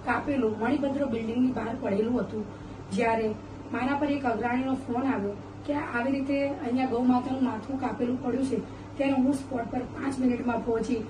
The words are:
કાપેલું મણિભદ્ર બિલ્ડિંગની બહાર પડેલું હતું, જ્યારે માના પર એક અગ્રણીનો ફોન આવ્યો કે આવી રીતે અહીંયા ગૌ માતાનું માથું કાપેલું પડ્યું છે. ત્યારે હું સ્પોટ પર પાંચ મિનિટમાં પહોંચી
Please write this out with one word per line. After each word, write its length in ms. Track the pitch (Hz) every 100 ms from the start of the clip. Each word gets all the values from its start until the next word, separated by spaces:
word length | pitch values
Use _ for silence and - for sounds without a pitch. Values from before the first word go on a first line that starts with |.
કાપેલું 500 | 277 240 285 269 220 208
મણિભદ્ર 440 | 233 285 269 277
બિલ્ડિંગની 480 | 262 226 226 240 254
બહાર 240 | 226 220 -
પડેલું 400 | 220 196 226 247
હતું, 240 | 196 220 202 - - - - 196
જ્યારે 320 | 226 226 220 208 - - -
માના 260 | 240 262 277
પર 80 | 294
એક 180 | 277
અગ્રણીનો 500 | 247 214 240 254 262
ફોન 280 | 254 - 240
આવ્યો 280 | 269 214 202 202 - - 294
કે 60 |
આવી 400 | 285 311 240 262
રીતે 360 | 277 269 277 277
અહીંયા 380 | - 254 254 254
ગૌ 120 | 233
માતાનું 460 | 247 247 262 262
માથું 360 | 254 - - 269
કાપેલું 420 | 247 202 240 254
પડ્યું 220 | 254 254
છે. 120 | 262 214 - - - -
ત્યારે 160 | 269
હું 220 | 269 262
સ્પોટ 260 | 277 - 247
પર 180 | 226 262
પાંચ 400 | - - 277 262
મિનિટમાં 460 | 254 240 240 226
પહોંચી 400 | - 226 214 233